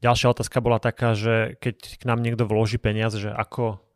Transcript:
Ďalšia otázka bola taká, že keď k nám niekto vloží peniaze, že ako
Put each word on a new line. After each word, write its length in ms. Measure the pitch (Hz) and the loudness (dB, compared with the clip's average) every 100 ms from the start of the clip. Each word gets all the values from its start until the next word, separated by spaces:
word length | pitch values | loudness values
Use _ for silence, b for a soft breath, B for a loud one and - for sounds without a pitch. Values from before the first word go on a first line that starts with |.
Ďalšia 320 | 120 120 123 | 2 4 2
otázka 320 | 123 - - | 2 0 -2
bola 160 | 120 113 | 2 2
taká, 320 | 120 - 120 | 0 0 0
že 480 | 110 110 113 113 - | 0 2 0 0 -4
keď 400 | 131 110 - - | -6 -6 -12 -10
k 60 | 123 | -2
nám 160 | 117 | 0
niekto 240 | 117 113 117 | 0 -2 0
vloží 320 | 107 110 113 | 2 2 0
peniaze, 400 | 113 107 110 107 | -2 0 -2 -2
že 80 | 104 | -6
ako 560 | 104 110 - 117 98 _ | -6 -8 -4 -4 -6 _